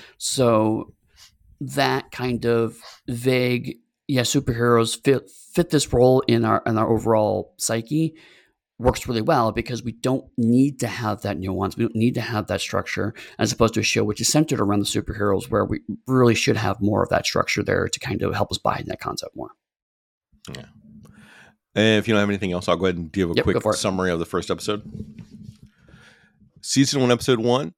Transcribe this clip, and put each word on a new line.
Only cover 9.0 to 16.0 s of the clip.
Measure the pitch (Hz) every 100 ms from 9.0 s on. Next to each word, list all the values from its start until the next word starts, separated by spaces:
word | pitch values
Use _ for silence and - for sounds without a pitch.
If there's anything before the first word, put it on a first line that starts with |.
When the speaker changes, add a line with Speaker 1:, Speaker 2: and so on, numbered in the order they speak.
| -
Speaker 1:
really | 117
well | 113 147 113
because | 107 113 120
we | 113
don't | 113 127 131 - -
need | 113 123 139 139
to | 117
have | - 107 104
that | 104 92
nuance. | 95 92 95 104
We |
don't | 113
need | 110 117
to | 127
have | 107 113 95
that | 95
structure | - 98 95 - 101 - - -
as | 110
opposed | - 113
to | 110
a |
show | 104 107
which | 104 104
is | 113
centered | 147 156 127
around | 101 104
the | 101
superheroes | 107 - 107 101 98 -
where | 107 101
we | 104 - 101